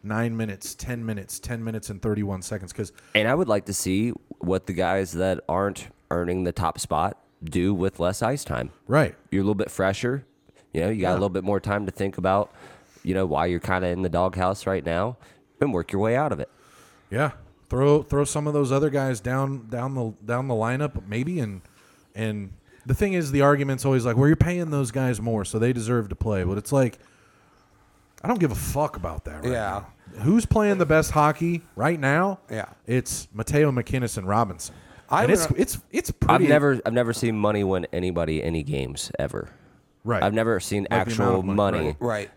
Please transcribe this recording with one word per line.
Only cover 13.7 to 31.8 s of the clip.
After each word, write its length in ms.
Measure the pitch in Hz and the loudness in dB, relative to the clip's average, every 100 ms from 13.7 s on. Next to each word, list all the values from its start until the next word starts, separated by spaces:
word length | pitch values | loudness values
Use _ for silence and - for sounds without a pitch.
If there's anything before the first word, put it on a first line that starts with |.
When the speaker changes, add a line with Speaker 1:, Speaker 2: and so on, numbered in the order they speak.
| 92 90 | -2 0
Speaker 2:
in 140 | 87 | -2
the 60 | 92 | 0
doghouse 580 | 85 92 95 92 101 - | 2 0 2 -2 0 -2
right 180 | 95 | -2
now, 320 | 76 82 107 123 - - _ _ | -2 -2 -2 -6 -18 -20 _ _
and 120 | 143 | -2
work 180 | 92 82 | 0 -2
your 100 | 98 | -2
way 120 | 110 120 | 0 0
out 140 | 151 | 0
of 60 | 90 | -4
it. 100 | 67 _ _ - - _ _ | -8 _ _ -20 -20 _ _
Speaker 1:
Yeah. 220 | 104 147 - - _ _ | -2 -2 -4 -20 _ _
Throw, 340 | 123 143 147 | 2 4 4
throw 220 | 147 143 | 4 0
some 220 | 143 156 147 | 0 0 0
of 60 | |
those 180 | 147 135 | 0 2
other 200 | 135 151 | 2 2
guys 300 | 139 135 120 | 2 0 -2
down, 460 | 107 131 139 135 110 | -2 -2 -2 -4 -6
down 260 | 120 127 | -6 -4
the, 180 | 135 117 104 | -4 -4 -6
down 220 | 104 120 135 | -4 -2 0
the 60 | |
lineup, 500 | 117 113 131 147 - 95 | 0 0 0 -2 -4 -6
maybe. 320 | 107 139 180 | -4 -2 -2
And, 220 | 113 95 - _ _ _ _ | -4 -6 -14 _ _ _ _
and 380 | 101 110 104 98 - _ - | -6 -4 -4 -8 -14 _ -20
the 100 | 123 | -4
thing 200 | 127 202 | 0 2
is, 180 | 185 151 | 0 0
the 80 | 139 | 4
argument's 420 | 139 143 139 131 | 6 4 2 0
always 200 | 139 131 120 | 2 2 2
like, 100 | 117 | 4
"Well, 120 | 139 | 6
you're 80 | 160 | 6
paying 340 | 170 175 165 | 4 2 -2
those 200 | 143 127 | -2 -2
guys 280 | 123 131 110 | 0 0 0
more, 240 | 113 113 | 0 -2
so 140 | 95 110 | -2 0
they 140 | 117 | 0
deserve 360 | 123 110 123 104 | 0 0 0 0
to 40 | |
play." 300 | 95 113 101 | -4 -2 0
But 140 | 90 98 | 0 -2
it's 120 | - | 0
like, 260 | - 127 - - _ _ _ _ _ _ _ _ _ _ _ | 2 2 -2 -20 _ _ _ _ _ _ _ _ _ _ _
I 60 | 170 | -2
don't 120 | 233 | 2
give 120 | 160 | 2
a 40 | 104 | 0
fuck 400 | - 139 151 - | -2 -2 -2 -2
about 280 | 87 78 | -8 -8
that 180 | - 76 | -10 -8
right 100 | 117 | -4
Speaker 3:
Yeah. 300 | 123 104 98 101 - - | -2 -2 -6 -8 -20 -20
Speaker 1:
now. 60 | - | -4
Who's 240 | 113 220 - | 2 2 4
playing 320 | 220 208 196 | 2 4 2
the 80 | 165 | 4
best 240 | 156 156 | 4 4
hockey 520 | 151 151 147 170 170 - | 4 2 2 -2 -2 -6
right 240 | - | -2